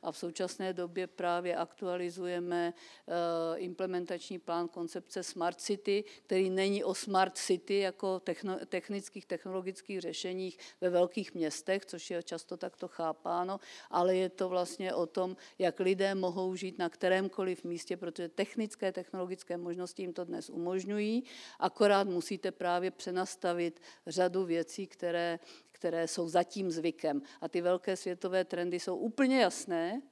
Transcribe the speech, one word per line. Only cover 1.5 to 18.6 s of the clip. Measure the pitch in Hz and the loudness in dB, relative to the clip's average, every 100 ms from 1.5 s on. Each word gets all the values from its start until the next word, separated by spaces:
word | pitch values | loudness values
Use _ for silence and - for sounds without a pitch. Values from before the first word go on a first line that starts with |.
aktualizujeme, | 165 165 - 185 180 175 175 180 175 175 175 170 170 - - - | -2 -4 -4 -4 -2 -4 -4 -4 -2 0 0 0 -4 -20 -18 -4
eh, | 170 170 165 165 165 | 0 2 0 0 -2
implementační | 180 180 185 180 175 175 - 185 | -6 -4 -2 -2 -2 -6 -6 -8
plán | - 170 170 | -2 -2 -2
koncepce | - 170 180 - 196 | -4 -6 -6 -6 -6
Smart | 175 - 170 175 | -6 0 -2 0
City, | - 202 208 202 208 - | -4 -2 2 0 0 -16
který | - 190 190 | 0 2 4
není | 185 196 202 | 4 2 2
o | - | 0
Smart | 185 - 190 190 - | -2 2 4 4 0
City | - 180 - 202 | 0 0 2 0
jako | 190 180 196 185 | 0 -2 -2 -2
techno-, | - 165 202 185 | -2 -4 -4 -4
technických, | - 185 - 202 196 196 | -4 -6 -4 -6 -6 -16
technologických | - 170 190 185 185 190 - 190 | -6 -6 -4 -4 -4 -8 -8 -6
řešeních | 165 160 190 185 185 - - - | -4 -6 -4 -4 -4 -8 -20 -2
ve | 180 | 4
velkých | 175 180 214 185 | 6 6 2 -4
městech, | - 156 - - 196 | 0 -2 0 0 -2
což | - 165 - | -2 -12 -6
je | 175 | -6
často | 170 170 - 180 | -4 -10 -8 -8
takto | 185 - 180 | -8 -8 -12
chápáno, | - 165 156 - 175 180 202 - - - | -2 -2 -2 -2 0 0 -4 -8 -18 -2
ale | 175 180 | 4 6
je | 185 185 | 6 2
to | 185 185 | 0 0
vlastně | 185 175 170 185 | 2 0 -2 -2
o | 175 | 0
tom, | 165 - 185 185 - - | 0 0 -2 -4 -14 2
jak | 180 - | 2 4
lidé | 190 190 196 | 2 4 4
mohou | 190 185 180 185 | 2 0 0 -2
žít | 185 185 - | -2 -6 -2
na | 170 | -4
kterémkoliv | - 185 185 190 - 190 180 | 2 4 4 2 0 -2 -2
místě, | 170 170 - 180 | -6 -8 -6 -4
protože | 175 160 170 | -4 -6 -6
technické, | - 220 - | -2 -2 -2